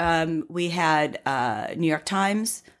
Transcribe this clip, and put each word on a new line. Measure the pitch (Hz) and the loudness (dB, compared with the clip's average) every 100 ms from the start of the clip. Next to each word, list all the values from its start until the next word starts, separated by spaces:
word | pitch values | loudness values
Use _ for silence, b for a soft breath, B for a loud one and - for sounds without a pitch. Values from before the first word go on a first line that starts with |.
um, | 170 165 165 160 - | 2 2 2 -2 -4
we | 170 175 | -4 -2
had, | 175 160 151 151 - 135 | 0 2 4 2 -2 -2
uh, | 135 123 107 - - | 0 0 -2 -4 0
New | 165 | 0
York | 151 | 0
Times, | - 196 196 214 220 - b b | -2 0 0 0 -2 -6 b b